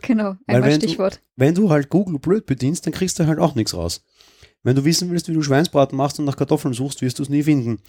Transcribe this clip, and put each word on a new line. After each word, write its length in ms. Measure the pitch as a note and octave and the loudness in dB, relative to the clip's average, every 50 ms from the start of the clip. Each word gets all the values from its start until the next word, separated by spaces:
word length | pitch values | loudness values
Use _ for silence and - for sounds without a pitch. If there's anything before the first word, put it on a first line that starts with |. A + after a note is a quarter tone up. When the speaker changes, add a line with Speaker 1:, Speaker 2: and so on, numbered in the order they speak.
Speaker 1:
Genau, 340 | - - A#3 G#3+ G#3+ G3 F#3+ - - | -2 0 0 0 0 -2 -6 -8 -4
Speaker 2:
Weil 120 | - - B2+ | 0 2 4
Speaker 1:
einmal 140 | B2+ C#3+ | 4 4
Speaker 2:
wenn 100 | D3+ D#3 | 4 2
Speaker 1:
Stichwort. 340 | - D#3+ E3 - F#3 G3+ - | 2 -2 -2 -2 -2 -4 -4
Speaker 2:
du, 40 | - _ _ _ | -6 _ _ _
wenn 200 | - C3 D3+ E3+ | 2 2 2 4
du 140 | F#3 A3 F#3+ | 4 4 4
halt 200 | D3+ D3 C#3+ - | 4 2 2 2
Google 300 | - F#3+ G#3 F#3 D#3+ C3+ | 0 0 0 0 -4 -4
blöd 260 | - D#3+ F#3+ A3 - | 0 0 0 0 0
bedienst, 400 | - C3+ - B2+ C3+ E3+ - - | -4 -4 -2 0 -2 -2 -2 -6
dann 80 | E3 - | -8 -4
kriegst 260 | - F#3 F3+ - - | -4 -4 -4 -2 0
du 80 | E3 D#3 | 0 0
halt 120 | D#3 D#3 | 2 2
auch 160 | F3 D3+ - | 0 0 0
nichts 180 | A2+ G#2 - - | 0 -2 -2 -4
raus. 300 | F2 E2 E2+ - - _ _ _ _ _ _ _ _ - _ _ _ - | -4 -4 -6 -6 -8 _ _ _ _ _ _ _ _ -20 _ _ _ -2
Wenn 120 | A#2+ C3 | 0 0
du 100 | C3+ C3+ | 2 2
wissen 240 | D#3+ E3 - F3+ F3 | 2 0 0 -2 -2
willst, 180 | F3 E3+ E3 F3 | -4 -4 -4 -2
wie 60 | D#3+ | -4
du 80 | D#3+ | -2
Schweinsbraten 560 | D3+ C#3+ C3+ C#3 F3 - - C#3+ C3+ - C3+ C3+ | 0 2 2 2 2 2 2 2 2 2 0 -2
machst 220 | C#3 C#3+ - - | -2 -2 -2 -4
und 60 | D3+ | -4
nach 120 | C#3+ C3 - | -4 -2 -2
Kartoffeln 360 | C#3 - D#3 D3 - C#3+ A#2+ | -2 -2 -2 -2 -2 -4 -4
suchst, 280 | A2+ C3+ C#3+ - - | -4 -4 -6 -6 -4
wirst 180 | B2+ B2+ - - | -4 -4 -4 -4
du's 100 | C#3+ - | -6 -2
nie 140 | C#3 D3 C#3+ | -2 0 2
finden. 360 | D#3 D3+ C3+ A#2 A#2 A2+ - _ | 2 2 2 2 -2 -4 -6 _